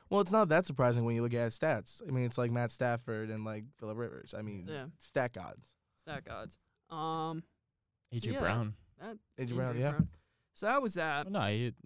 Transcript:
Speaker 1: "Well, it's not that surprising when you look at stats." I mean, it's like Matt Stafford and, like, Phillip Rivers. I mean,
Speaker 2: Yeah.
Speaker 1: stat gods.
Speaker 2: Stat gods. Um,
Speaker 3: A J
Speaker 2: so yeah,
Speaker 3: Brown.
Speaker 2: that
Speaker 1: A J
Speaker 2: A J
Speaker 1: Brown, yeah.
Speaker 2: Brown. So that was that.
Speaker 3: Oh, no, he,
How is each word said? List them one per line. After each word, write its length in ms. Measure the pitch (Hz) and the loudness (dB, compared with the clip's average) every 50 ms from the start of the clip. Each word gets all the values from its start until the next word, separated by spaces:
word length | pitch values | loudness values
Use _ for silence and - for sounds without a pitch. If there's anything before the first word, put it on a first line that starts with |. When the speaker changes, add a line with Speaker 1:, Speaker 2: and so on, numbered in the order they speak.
| - - | -4 2
Speaker 1:
"Well, 140 | 190 202 202 | 4 4 4
it's 100 | 180 196 | 6 6
not 160 | 220 214 165 | 6 6 8
that 160 | 151 165 - | 6 6 6
surprising 400 | - 143 127 131 123 120 120 117 | 4 2 4 6 6 6 6 4
when 100 | 117 117 | 2 2
you 60 | 117 | 2
look 140 | 117 120 117 | 2 2 2
at 160 | 120 120 117 - | 2 0 0 0
stats." 480 | - - 160 143 110 - - - - - | 0 0 0 0 0 -2 -6 -12 -12 -6
I 40 | - | -2
mean, 140 | 131 127 123 | 0 0 0
it's 140 | 120 120 - | 0 0 0
like 120 | 123 120 | 0 2
Matt 200 | 117 120 120 117 | 2 0 0 -2
Stafford 580 | - - 127 123 120 117 120 - 113 107 110 110 | -2 0 0 0 0 0 -2 -4 -4 -4 -4 -4
and, 160 | 110 110 107 | -6 -6 -6
like, 200 | 110 107 107 107 131 143 | -6 -6 -8 -10 -12 -14
Phillip 220 | - 110 107 107 113 | -10 -8 -6 -6 -4
Rivers. 340 | 120 - - 65 - - - | -6 -6 -8 -10 -12 -10 -10
I 80 | - | -8
mean, 260 | 107 107 104 98 87 | -8 -6 -8 -8 -8
Speaker 2:
Yeah. 200 | 95 156 143 127 151 - | -8 -8 -10 -10 -12 -14
Speaker 1:
stat 380 | - - - - 147 127 123 - | -16 -14 -2 0 0 0 0 -2
gods. 420 | 95 - - - - - - _ _ _ _ _ _ | -6 -10 -10 -12 -16 -20 -20 _ _ _ _ _ _
Speaker 2:
Stat 260 | _ - 151 139 - | _ -10 -10 -10 -10
gods. 320 | - 117 98 110 - - - _ _ _ _ _ - | -10 -10 -10 -10 -12 -14 -18 _ _ _ _ _ -12
Um, 560 | 165 160 156 160 160 160 160 160 160 160 170 _ _ _ _ _ _ _ _ _ _ _ _ _ 123 | -8 -4 -4 -2 -2 -2 -2 -4 -4 -6 -8 _ _ _ _ _ _ _ _ _ _ _ _ _ -6
Speaker 3:
A 20 | 120 | -4
J 20 | |
Speaker 2:
so 100 | 110 110 113 | -2 -2 -2
yeah, 60 | - | 0
Speaker 3:
Brown. 340 | - 87 104 120 113 107 107 - - _ _ - | 0 2 2 0 0 -2 -4 -8 -14 _ _ -14
Speaker 2:
that 200 | 147 214 226 214 _ _ _ | -14 -14 -14 -14 _ _ _
Speaker 1:
A 40 | - | -6
J 20 | 131 | -4
Speaker 2:
A 40 | |
J 80 | 120 123 | -2 0
Speaker 1:
Brown, 240 | 127 127 127 120 120 | 0 0 0 0 0
yeah. 120 | 127 147 | 0 2
Speaker 2:
Brown. 180 | 147 147 165 - - - _ _ _ _ _ _ _ | 2 2 2 0 -2 -12 _ _ _ _ _ _ _
So 120 | - - | -4 0
that 140 | 208 247 285 | 2 2 2
was 140 | 269 220 185 | 2 0 0
that. 320 | 180 160 156 147 143 - | -2 0 0 0 -2 -2
Speaker 3:
Oh, 40 | 185 | -2
no, 160 | 202 202 117 | -2 0 2
he, 280 | 101 104 110 123 123 - - - | 2 2 0 0 -2 -4 -8 -14